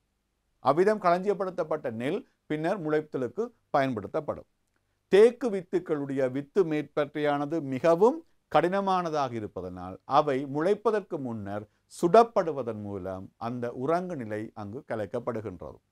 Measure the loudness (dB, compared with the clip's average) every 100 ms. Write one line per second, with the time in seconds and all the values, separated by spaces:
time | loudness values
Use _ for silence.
0 | _ _ _ _ _ _ 2 4 2 2
1 | 2 2 0 -2 -4 -4 -4 -4 -4 -4
2 | -4 -4 -8 _ -6 -4 -2 -2 0 -2
3 | -2 -4 -4 -4 -8 -10 _ 0 0 -2
4 | -4 -6 -6 -8 -14 _ _ _ _ _
5 | _ 8 8 6 -2 -4 -2 -4 -2 -4
6 | -2 -2 0 -2 0 0 2 0 -2 -2
7 | -2 0 0 0 -2 -4 -4 2 4 6
8 | 4 2 -8 _ _ 2 4 2 0 0
9 | 0 -2 -2 -4 -8 -8 -10 -10 -10 -12
10 | 2 2 4 0 -2 -2 0 0 0 -2
11 | -4 -8 -6 -8 -8 -8 -10 _ _ -2
12 | 6 8 6 2 -2 -2 -4 -6 -8 -6
13 | -6 -8 -12 _ -8 -6 -6 -4 -2 -2
14 | -2 -8 -6 -6 -8 -10 -12 -12 -8 -8
15 | -6 -6 -6 -6 -8 -10 -14 -16 _